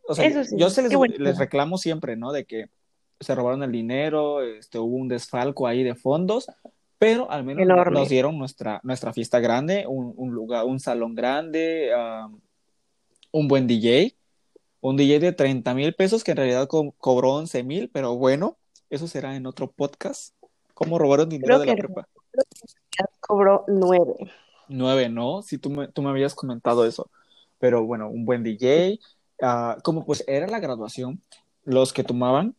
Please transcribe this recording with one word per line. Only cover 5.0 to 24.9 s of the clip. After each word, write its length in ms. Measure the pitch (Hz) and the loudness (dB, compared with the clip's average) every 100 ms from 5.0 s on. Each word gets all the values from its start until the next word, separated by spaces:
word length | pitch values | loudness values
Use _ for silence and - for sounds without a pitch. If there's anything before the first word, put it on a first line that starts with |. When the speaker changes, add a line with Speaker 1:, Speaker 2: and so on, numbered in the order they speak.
| 131 | -4
Speaker 1:
desfalco 580 | 120 - 127 135 139 127 | -6 -4 -4 -4 -2 -2
ahí 160 | 123 | 0
de 120 | 127 | -2
fondos, 520 | 117 131 151 185 226 - _ - _ _ _ | -2 -2 0 0 -2 -6 _ -20 _ _ _
pero 320 | 220 226 254 | 4 4 -2
al 140 | 147 | -6
menos 200 | 131 139 | -6 2
Speaker 2:
Enorme. 340 | 185 180 175 170 | 6 6 6 2
Speaker 1:
nos 100 | 135 | 4
dieron 300 | 131 135 156 | 2 2 -2
nuestra, 420 | 131 - 110 101 | -8 -8 -6 -6
nuestra 300 | 127 131 - | -6 -6 -6
fiesta 280 | - 113 123 | -6 0 2
grande, 440 | 117 117 151 196 185 | 2 0 0 -2 -2
un, 280 | 135 123 - | -6 -8 -8
un 160 | 127 | -8
lugar, 320 | 117 110 120 | -8 -4 -2
un 160 | 117 131 | -2 -4
salón 340 | 135 120 117 | -4 -4 -4
grande, 800 | 113 123 139 165 160 165 165 131 | -2 -2 -2 -2 -2 -2 -2 0
ah, 360 | 120 117 110 110 107 _ _ _ _ _ _ _ _ _ | 0 -2 -8 -12 -20 _ _ _ _ _ _ _ _ _
un 160 | 156 147 | -2 2
buen 180 | 135 127 | 2 4
D 140 | 113 | 2
J, 340 | 117 127 220 _ _ _ _ _ _ _ | 4 4 4 _ _ _ _ _ _ _
un 160 | 135 139 | -2 2
D 100 | 139 | 4
J 120 | 147 | 4
de 140 | 175 | 2
treinta 420 | 175 135 131 120 | 2 0 0 -2
mil 200 | 127 147 | -2 -2
pesos 300 | - 190 226 | 0 0 0
que 60 | 208 | -2
en 60 | 147 | -2
realidad 300 | 131 123 139 | 0 0 0
co-, 260 | 160 147 _ | 0 -2 _
cobró 360 | 135 127 127 | 2 4 4
once 280 | 143 165 131 | 0 -4 -6
mil, 280 | 127 170 240 | -4 -6 -6
pero 260 | 147 127 123 | -6 -4 0
bueno, 400 | 131 139 214 - _ _ _ | 2 2 -2 -6 _ _ _
eso 200 | 143 165 | -8 -6
será 260 | 151 135 | -8 -8
en 120 | 135 131 | -8 -10
otro 240 | - 131 | -10 -10
podcast. 640 | _ 143 - - 277 - _ _ _ _ | _ -6 -6 -10 -10 -16 _ _ _ _
¿Cómo 260 | _ 160 165 | _ -2 2
robaron 300 | 147 139 165 | 4 4 4
dinero 180 | 151 127 | 0 4
Speaker 2:
Creo 120 | 247 | 4
Speaker 1:
de 80 | 151 | 6
la 80 | |
Speaker 2:
que 80 | 214 | 0
Speaker 1:
prepa? 260 | 202 185 - _ _ | -2 -10 -14 _ _
Speaker 2:
creo 140 | 254 - - 233 _ _ | -4 -4 -6 -20 _ _
que 140 | - 196 _ | -6 -6 _
cobró 440 | - 202 196 202 196 | -2 4 6 4 2
nueve. 640 | 196 180 180 147 - 95 - _ _ _ | 2 4 4 2 -2 -12 -18 _ _ _
Speaker 1:
Nueve, 400 | 135 131 | -4 0